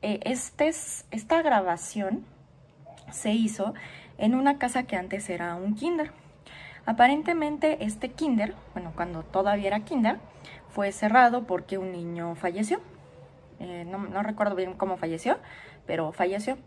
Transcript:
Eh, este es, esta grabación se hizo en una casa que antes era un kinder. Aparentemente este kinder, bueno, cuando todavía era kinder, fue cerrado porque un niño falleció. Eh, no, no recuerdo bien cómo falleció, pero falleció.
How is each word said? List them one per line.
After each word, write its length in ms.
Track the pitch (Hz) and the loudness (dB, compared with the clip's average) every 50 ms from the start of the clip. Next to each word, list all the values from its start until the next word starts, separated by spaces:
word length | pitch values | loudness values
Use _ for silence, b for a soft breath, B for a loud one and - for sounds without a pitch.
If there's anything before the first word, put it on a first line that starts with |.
Eh, 200 | - 208 208 - - | -2 -2 -4 -2 -2
este 440 | 214 254 247 - - - - 294 311 | -4 -4 -4 -4 -10 0 2 2 2
es, 360 | 320 - - - - - - - | 2 0 -6 -8 -10 -10 -10 -8
esta 320 | - 226 214 - 320 330 320 | -8 -8 0 2 2 4 6
grabación 840 | 302 262 208 190 180 170 170 - - - 214 202 190 208 - - - - - - _ - - - - _ _ - - - - - - - | 6 4 4 4 2 0 -2 -2 -8 -4 -4 -2 -2 -2 -4 -4 -10 -20 -20 -20 _ -20 -20 -20 -20 _ _ -20 -20 -20 -20 -18 -14 -12
se 200 | - - 220 208 | -4 0 2 2
hizo 420 | 233 226 214 - - 196 214 220 B B B B B B B B | 4 4 2 0 -2 -4 -4 -4 B B B B B B B B
en 180 | - - 220 240 | 0 2 4 4
una 240 | 262 269 277 285 277 | 6 4 4 4 4
casa 260 | - 247 - 262 247 | 0 0 0 0 -2
que 120 | - - | 0 -2
antes 320 | 185 180 185 - 202 208 - | -4 -4 -2 -6 -6 -4 -4
era 260 | 180 175 170 175 170 | -6 -4 -4 -4 -4
un 180 | 175 185 202 214 | -4 -2 -2 -2
kinder. 380 | 214 254 339 349 320 302 - - - - - - - - B B B B B B B B - 220 | 0 0 0 0 0 -2 -4 -6 -16 -20 -20 -20 -20 -20 B B B B B B B B -4 6
Aparentemente 920 | - 240 254 277 302 311 - 349 330 302 294 302 285 - 311 302 - - | 8 8 8 8 4 2 0 0 2 2 0 0 2 2 2 2 2 -2
este 280 | 214 214 - - 254 254 | -4 -4 -4 -6 -8 -4
kinder, 420 | - 311 302 247 220 202 214 - - - - - | -2 0 2 2 2 2 0 -4 -10 -14 -12 -10
bueno, 200 | 180 180 170 165 | -10 -10 -8 -4
cuando 260 | - 175 175 175 160 165 | -4 -4 -4 -4 -8 -10
todavía 440 | - - 190 190 202 208 208 202 | -2 0 2 2 4 2 2 2
era 140 | 196 196 214 | 0 0 0
kinder, 360 | 214 - 339 269 226 220 - 226 - B B B B B B B B - | -2 -2 0 2 2 2 2 0 -6 B B B B B B B B -12
fue 200 | - - 202 196 | -4 -2 -2 -2
cerrado 560 | 196 - - 214 214 254 254 240 233 247 240 | -2 0 0 6 8 8 8 8 6 4 -2
porque 300 | - 185 180 160 - 190 | -2 -4 -4 -4 -4 -6
un 160 | 190 185 185 180 | -6 -4 -6 -6
niño 420 | 175 170 170 170 170 170 170 170 | -6 -6 -6 -6 -6 -6 -6 -6
falleció. 460 | - - 180 175 196 214 214 339 415 - - - - - - - - - - - - - - - - | -4 -4 -4 -2 -2 0 0 0 -2 -2 -10 -20 -20 -20 -20 -20 -20 -20 -20 -20 -20 -20 -20 -16 -14
Eh, 240 | - 180 175 175 170 | -12 -10 -10 -10 -10
no, 120 | 170 185 196 | -8 -8 -8
no 240 | 202 180 175 190 208 | -8 -6 -4 -4 -4
recuerdo 340 | 214 214 214 214 208 196 | -4 -2 0 0 0 2
bien 160 | 180 185 180 185 | 0 -2 -4 -2
cómo 240 | - 190 190 190 | -4 -2 -2 -2
falleció, 400 | - - 165 165 160 - 233 381 480 B B B B B B B B B | -2 -2 -4 -4 -2 0 0 0 0 B B B B B B B B B
pero 280 | - 160 165 165 156 160 | -4 -2 -2 -2 -4 0
falleció. 440 | - 185 180 196 208 214 - 262 262 - | 0 0 0 0 -2 -2 -4 -4 -6 -8